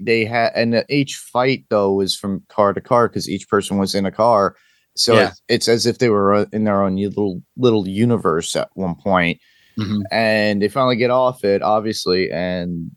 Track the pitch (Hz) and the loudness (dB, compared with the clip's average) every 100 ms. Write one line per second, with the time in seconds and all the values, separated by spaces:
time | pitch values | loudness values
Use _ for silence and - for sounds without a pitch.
0 | 101 113 107 120 113 - 117 117 - 143 | 0 0 2 0 0 0 0 0 0 -2
1 | 139 - - 120 131 - - 107 98 98 | -2 -6 -6 -2 0 -2 -2 0 2 0
2 | 95 - 104 95 - - 101 92 - 120 | -2 -4 -6 -8 -6 0 0 0 0 2
3 | 113 101 76 95 - 101 - 98 92 101 | 2 -2 -6 -8 -2 -2 0 -2 -2 -2
4 | 95 90 113 110 95 - _ _ _ - | -4 0 2 4 2 -2 _ _ _ -4
5 | 117 113 101 - - 107 - 117 113 110 | 2 4 2 -2 -2 -2 2 0 0 0
6 | 120 104 98 104 101 107 107 98 98 92 | 2 2 4 2 0 -2 0 0 0 -2
7 | 101 95 104 90 - - 127 110 92 98 | -4 -2 -4 -4 -12 0 2 2 0 0
8 | 120 113 92 80 - 76 - - 95 82 | 2 2 0 -2 -2 -4 -6 -6 -6 -4
9 | 101 92 85 85 _ _ _ - 101 104 | 0 2 2 -2 _ _ _ -8 -4 -4
10 | 98 110 113 107 104 101 101 139 127 120 | -2 -2 2 2 2 2 0 0 0 0
11 | 120 127 127 123 101 98 78 107 107 107 | 0 2 0 0 0 0 2 0 -2 -4
12 | - 90 90 82 90 90 87 87 82 | -2 0 -2 -4 -4 -4 -6 -8 -10